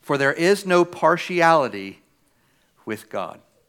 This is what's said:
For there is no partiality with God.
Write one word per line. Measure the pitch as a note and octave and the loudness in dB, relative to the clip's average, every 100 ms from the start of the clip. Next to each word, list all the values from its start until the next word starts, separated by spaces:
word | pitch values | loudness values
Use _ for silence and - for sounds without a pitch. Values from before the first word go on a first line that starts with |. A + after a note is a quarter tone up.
For | - C#3+ | -4 0
there | C#3 | 0
is | C#3 E3+ G3+ F#3+ | 2 0 0 2
no | F3 F3 | 2 2
partiality | - D#3+ E3+ - F3+ E3 E3 B2+ G2+ G2 F#2 _ _ _ _ _ _ _ _ - | 0 0 0 -2 2 4 4 2 -6 -12 -14 _ _ _ _ _ _ _ _ -12
with | G#2+ - | -12 -10
God. | G#2 E2+ - _ _ | -10 -10 -14 _ _